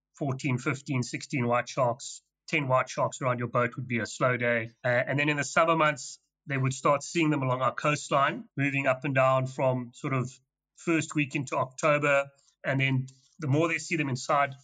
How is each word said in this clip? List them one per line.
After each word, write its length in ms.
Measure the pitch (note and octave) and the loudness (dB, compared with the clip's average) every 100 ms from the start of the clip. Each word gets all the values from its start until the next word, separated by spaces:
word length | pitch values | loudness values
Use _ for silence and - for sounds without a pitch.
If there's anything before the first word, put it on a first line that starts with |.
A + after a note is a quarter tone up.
| _ - | _ -6
fourteen, 400 | C#3+ C3 D3 B2 | -4 -2 -2 -2
fifteen, 460 | D#3+ B2+ - C3 | -2 -4 -2 -2
sixteen 440 | A#2+ B2+ - C#3 A#2+ | -2 -8 -6 -2 0
white 220 | A#2+ - | 0 -2
sharks, 520 | C#3 A#2+ A2+ - - _ _ - | -2 -2 -2 -8 -18 _ _ -4
ten 200 | D#3+ C3+ | -2 2
white 220 | B2+ - | 0 0
sharks 320 | - A#2+ - | -2 -4 -2
around 180 | C3 A#2+ | -2 -2
your 80 | A#2+ | -2
boat 280 | B2 A#2+ - | 0 0 -2
would 120 | B2+ | -4
be 120 | A#2 | -4
a 60 | G#2 | -4
slow 300 | - C3 B2 | -2 0 0
day. 320 | A#2+ A#2 A2+ - | 0 0 -4 -4
Uh, 40 | B2 | 0
and 320 | A#2+ B2+ C#3 | 0 0 0
then 100 | D3 | 0
in 80 | D3 | 0
the 60 | |
summer 320 | C3+ F3 E3 D#3+ | 0 2 4 4
months, 440 | D3+ C#3+ - - _ _ - | 2 0 -8 -18 _ _ -6
they 100 | C#3 | -2
would 160 | C3 | -2
start 300 | C3 D#3+ C#3+ | 0 2 2
seeing 260 | - E3+ D3+ | 0 0 2
them 140 | C#3+ | 2
along 180 | C3 B2+ | 0 0
our 120 | B2 | 0
coastline, 720 | - D3+ D3 - D3 C#3+ A#3 - - | 0 0 0 0 2 2 0 -8 -4
moving 300 | C#3 C#3 C#3 | -2 0 0
up 180 | B2+ D3+ | 0 0
and 80 | |
down 320 | C3+ C3 C3 C3 | 2 4 4 0
from 460 | - C3 B2+ A#2+ | 0 0 0 -4
sort 200 | - C#3+ | -8 -2
of 180 | C3 C3 - _ _ _ - | -2 -2 -8 _ _ _ -8
first 380 | E3+ D#3+ D#3+ | 0 0 0
week 220 | D#3 C3+ D#3 | -2 -2 -4
into 200 | - D3+ | -4 -4
October. 720 | B2 - D#3 D3 D3 C#3 C#3 _ _ _ D#3+ | -4 0 2 2 4 2 0 _ _ _ -4
And 160 | C3+ | 0
then 260 | C3+ C3 C3 - _ - | 2 0 -2 -10 _ -6
the 80 | C#3+ | 0
more 200 | D3 E3 | 2 2
they 100 | D#3+ | 0
see 180 | - E3 | -2 -2
them 140 | C#3 | 0
inside 460 | B2+ - C#3+ C#3 C3+ | -2 0 2 0 -4